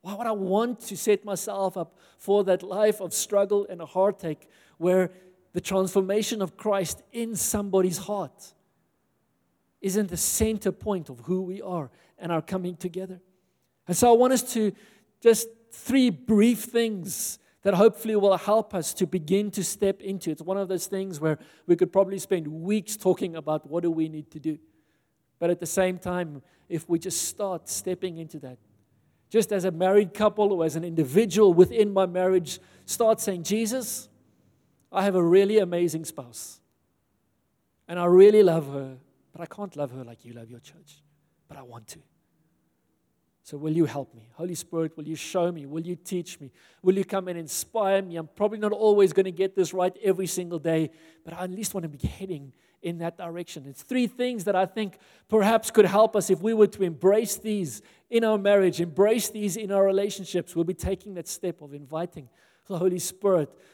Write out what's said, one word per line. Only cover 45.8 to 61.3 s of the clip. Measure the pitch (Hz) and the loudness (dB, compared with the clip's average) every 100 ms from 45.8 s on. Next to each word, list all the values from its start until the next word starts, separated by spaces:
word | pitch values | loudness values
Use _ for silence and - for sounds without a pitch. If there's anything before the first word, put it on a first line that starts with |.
| 165 | -8
you | 175 | -10
teach | - 180 175 - | -8 -8 -8 -16
me? | 139 _ _ _ | -20 _ _ _
Will | 185 190 | 2 2
you | |
come | 190 196 180 | 0 -4 -4
and | 170 | -8
inspire | 160 - - 330 190 196 | -8 -8 -6 -2 2 2
me? | 190 165 | 0 -10
I'm | 160 | -10
probably | _ 208 214 | _ -2 0
not | 208 | -4
always | 202 214 208 190 | 2 4 6 6
gonna | 175 190 | 4 0
get | 170 190 190 | 0 -2 0
this | 180 | -2
right | 185 185 185 | 0 -2 0
every | 202 185 185 | -2 0 -2
single | 185 175 170 | -6 -6 -6
day, | 165 165 160 _ - _ | -2 0 -2 _ -20 _
but | - | -18
I | 170 185 | -12 -10
at | |
least | 185 208 | -8 -8
wanna | 196 165 | -6 -10
be | 143 - | -6 -8
heading | - 190 165 139 _ _ _ | -6 -10 -10 -12 _ _ _
in | 170 170 | -10 -6
that | 165 170 | -8 -8
direction." | 175 170 175 160 135 | -12 -10 -12 -14 -16
It's | 135 | -20
three | - 254 240 | -4 -2 -2
things | - 247 240 | -2 -4 -4
that | 180 190 | -2 0
I | 190 | 0
think | - 208 - _ _ _ | -2 -8 -8 _ _ _
perhaps | 220 202 226 - | 2 4 2 2
could | - 190 | 4 6
help | 196 220 208 | 6 4 2
us | 190 | 0
if | 175 | 0
we | 202 | 0
were | 220 208 | 4 4
to | - | 4
embrace | 185 151 185 214 226 - | -4 2 2 4 0 -6
these | 220 208 165 113 _ _ _ | -4 -4 -4 -8 _ _ _
in | 233 | 0
our | 226 214 | 2 2
marriage, | 196 202 190 165 | 4 6 4 0
embrace | 175 147 208 233 - | -6 2 4 4 -2
these | 214 208 175 | -4 -4 -4
in | 208 | -2
our | 196 196 | 2 4
relationships. | 190 208 - 180 180 - 165 | 2 -2 -6 -6 -6 -4 -4
We'll | 170 | -4
be | |
taking | 185 170 190 208 185 | -2 -4 -6 -8 -14
that | |
step | 165 | -12